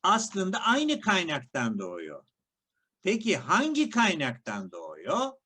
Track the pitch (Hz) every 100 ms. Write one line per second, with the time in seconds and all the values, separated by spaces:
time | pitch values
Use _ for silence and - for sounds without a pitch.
0 | 180 220 - 196 185 190 214 254 302 294
1 | - 196 165 147 127 135 117 104 95 87
2 | 78 73 _ _ _ _ _ _ _ _
3 | 185 220 220 151 131 190 302 294 302 233
4 | 220 165 135 120 - 104 95 87 80 78
5 | 95 196 269 262